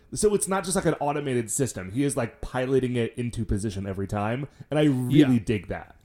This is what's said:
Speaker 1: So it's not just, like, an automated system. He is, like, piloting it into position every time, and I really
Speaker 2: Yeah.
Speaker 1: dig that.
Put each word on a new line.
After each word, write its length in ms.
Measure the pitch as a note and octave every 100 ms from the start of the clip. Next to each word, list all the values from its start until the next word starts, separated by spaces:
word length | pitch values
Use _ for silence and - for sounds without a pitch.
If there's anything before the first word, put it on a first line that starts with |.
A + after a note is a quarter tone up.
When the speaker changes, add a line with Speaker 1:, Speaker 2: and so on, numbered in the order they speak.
| -
Speaker 1:
So 220 | C3 G#3+ G3+
it's 120 | F#3+
not 160 | F#3+
just, 120 | F#3 F#3+
like, 100 | E3
an 80 | D3
automated 500 | C#3+ D3 C#3+ B2 A2
system. 420 | - C3 - F#2
He 120 | G#2+
is, 120 | C#3+ C#3
like, 240 | A#2 -
piloting 540 | - B2+ B2+ C3+ B2+ B2
it 180 | A2+ -
into 280 | A#2+ A2+ A2
position 420 | G#2+ G#2+ F#2 G2
every 200 | F#2+ G2
time, 400 | G#2 G#2 A#2+ C#3+ - -
and 80 | D3
I 60 |
really 520 | D3+ C3 B2 C3 C#3+ B2
Speaker 2:
Yeah. 80 |
Speaker 1:
dig 240 | G#2 A2 F#2
that. 260 | F2+ E2 -